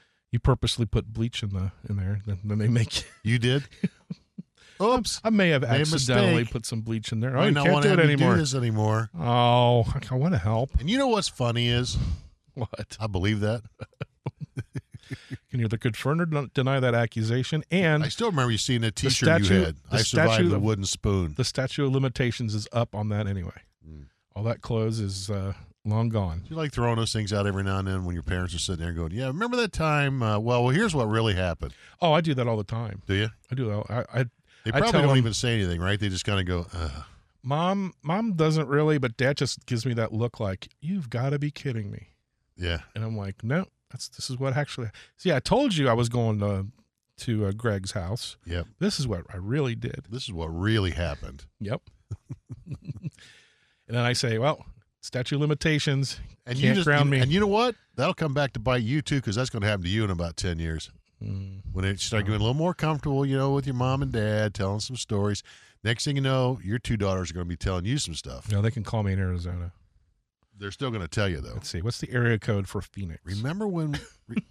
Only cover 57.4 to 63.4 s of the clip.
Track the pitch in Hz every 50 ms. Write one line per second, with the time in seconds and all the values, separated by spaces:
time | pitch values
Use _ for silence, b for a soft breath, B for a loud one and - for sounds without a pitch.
57.4 | 208 202 196 214 240 247 233 _ _ _ - - 127 170 180 - 165 156 135 147
58.4 | 143 135 - - 107 127 127 127 117 107 135 156 - - 151 139 - 117 98 113
59.4 | 131 127 - 117 98 104 107 98 87 90 98 107 110 101 92 85 87 85 82 -
60.4 | - 95 85 82 82 80 80 76 - - - - _ _ _ - 107 104 101 95
61.4 | 98 98 95 95 95 - - 95 92 98 101 95 - - - 110 101 98 107 104
62.4 | 104 110 127 147 160 180 175 - - 151 160 143 - 156 139 135 139 139 135 135